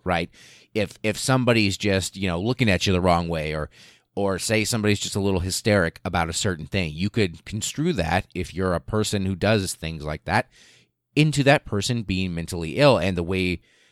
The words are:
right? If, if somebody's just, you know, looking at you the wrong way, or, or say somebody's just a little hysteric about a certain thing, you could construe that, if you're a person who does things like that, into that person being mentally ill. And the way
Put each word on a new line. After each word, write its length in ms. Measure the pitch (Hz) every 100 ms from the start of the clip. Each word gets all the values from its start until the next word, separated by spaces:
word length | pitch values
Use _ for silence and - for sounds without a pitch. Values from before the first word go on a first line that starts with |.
right? 260 | 92 85 85 - - - _ 110
If, 240 | 98 -
if 160 | 107 101
somebody's 580 | - 131 120 117 101 95
just, 400 | 104 95 87 95
you 120 | 95
know, 120 | 85
looking 300 | 110 131 117
at 160 | 90 101
you 80 |
the 80 | 90
wrong 260 | 90 85 85
way, 280 | 82 78 78
or, 160 | 73 - - _ _
or 240 | - 98 92
say 260 | - 110
somebody's 360 | 101 117 104 101
just 160 | - 104
a 40 |
little 200 | 98 95
hysteric 600 | 92 - 110 101 82 - -
about 240 | 87 82
a 40 |
certain 340 | 82 107 80 76
thing, 260 | 98 82
you 160 | 76 101
could 360 | 117 95 80 -
construe 480 | 107 - - 170
that, 340 | 123 80 90 - 90
if 180 | 87
you're 220 | 85 92 85
a 40 |
person 460 | - 107 107 101 95
who 100 | 90
does 380 | 98 113 92
things 300 | - 82 80
like 220 | 76 76 -
that, 240 | 104 - _ - _ _ _ _ 143
into 280 | 151 143
that 220 | 131 147 -
person 380 | 104 - 117
being 320 | 95 92 92 82
mentally 420 | 85 87 80 71
ill. 220 | 139 101
And 180 | 92 87
the 60 |
way 380 | 85 95 90 85 - _ _